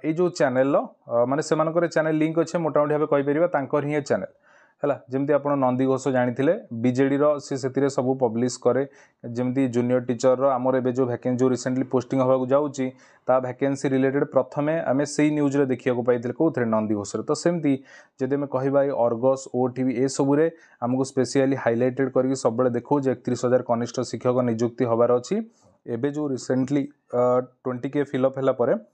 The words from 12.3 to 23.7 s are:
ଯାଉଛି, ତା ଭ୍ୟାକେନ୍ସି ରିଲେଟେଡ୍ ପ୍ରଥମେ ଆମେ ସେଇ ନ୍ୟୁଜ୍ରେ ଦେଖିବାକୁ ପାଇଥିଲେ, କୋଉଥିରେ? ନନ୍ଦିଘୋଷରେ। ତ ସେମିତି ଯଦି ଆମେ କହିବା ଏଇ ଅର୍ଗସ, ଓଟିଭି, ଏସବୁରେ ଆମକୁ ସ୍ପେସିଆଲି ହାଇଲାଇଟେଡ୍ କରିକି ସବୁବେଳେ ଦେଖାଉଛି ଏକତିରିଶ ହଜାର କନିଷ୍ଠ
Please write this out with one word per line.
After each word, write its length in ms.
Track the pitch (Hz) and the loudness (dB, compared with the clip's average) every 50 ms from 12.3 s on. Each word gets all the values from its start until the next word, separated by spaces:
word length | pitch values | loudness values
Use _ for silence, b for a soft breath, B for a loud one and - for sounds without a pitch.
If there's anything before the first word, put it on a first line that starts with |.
| 131 131 127 | 2 2 2
ଯାଉଛି, 380 | 123 135 143 151 147 127 135 131 127 131 b b b b b b | 2 2 2 2 0 -4 -4 -6 -6 -6 b b b b b b
ତା 120 | - 127 131 | 2 2 2
ଭ୍ୟାକେନ୍ସି 500 | 127 127 123 - 139 139 139 135 - 143 | 2 -2 -4 -2 -2 -2 -2 -2 -2 0
ରିଲେଟେଡ୍ 360 | 135 131 131 135 131 143 147 | 2 2 2 2 2 0 -2
ପ୍ରଥମେ 480 | 147 - 135 127 - - 151 147 151 160 165 | 2 0 0 0 0 -4 -4 -2 -2 -2 -2
ଆମେ 260 | - - 156 139 147 | -2 0 0 0 0
ସେଇ 240 | 143 - - 147 151 | -2 0 0 2 2
ନ୍ୟୁଜ୍ରେ 340 | 151 151 147 143 135 143 143 | 2 0 0 0 2 2 0
ଦେଖିବାକୁ 380 | 131 131 120 - 135 123 120 120 | 0 -2 -2 -2 -2 -2 0 0
ପାଇଥିଲେ, 300 | 123 123 123 117 123 120 | 0 0 0 -2 -6 -2
କୋଉଥିରେ? 320 | - 160 165 143 131 120 | 0 0 0 2 0 -2
ନନ୍ଦିଘୋଷରେ। 580 | 113 110 110 110 107 110 101 101 - - 110 107 | 0 0 0 0 0 -2 -4 -4 -6 -6 -6 -4
ତ 80 | - 151 | -4 -4
ସେମିତି 400 | - - 170 175 170 151 143 139 131 B B B B B B B _ | 0 0 -2 -2 0 0 0 0 0 B B B B B B B _
ଯଦି 140 | 131 127 139 | -4 -4 -2
ଆମେ 120 | 139 143 | -4 -4
କହିବା 320 | 139 - 127 135 139 135 139 139 | -4 -4 -2 -2 2 2 2 2
ଏଇ 80 | 143 135 - 117 | 2 0 0 0
ଅର୍ଗସ, 360 | 120 120 113 123 131 135 131 - - - | 0 0 2 2 2 2 0 -4 -6 -2
ଓଟିଭି, 380 | 123 127 131 127 131 127 131 123 117 131 | -2 -2 -2 -2 -2 -2 -2 0 0 -2
ଏସବୁରେ 400 | 139 135 - 143 139 139 147 160 165 165 B B B B B | -2 0 0 0 2 4 2 2 0 -2 B B B B B
ଆମକୁ 220 | 120 120 127 131 135 | -4 -2 -2 -2 -2
ସ୍ପେସିଆଲି 520 | 131 - 135 127 120 - 139 135 135 135 | -2 0 -2 -2 0 2 0 2 2 0
ହାଇଲାଇଟେଡ୍ 540 | 127 - 120 117 117 123 131 123 131 135 131 | 0 0 0 2 2 0 0 0 -2 -4 0
କରିକି 260 | - 131 127 131 135 | 0 0 0 0 -2
ସବୁବେଳେ 340 | 131 - 127 113 120 127 127 | 0 -2 -2 0 2 0 0
ଦେଖାଉଛି 380 | 120 120 117 - 147 147 135 131 | 0 -2 -2 0 -2 0 2 0
ଏକତିରିଶ 320 | 123 123 - - 123 117 - | -2 -2 -4 -6 -4 -2 0
ହଜାର 160 | 123 123 123 | 2 2 2
କନିଷ୍ଠ 360 | 120 - | 2 0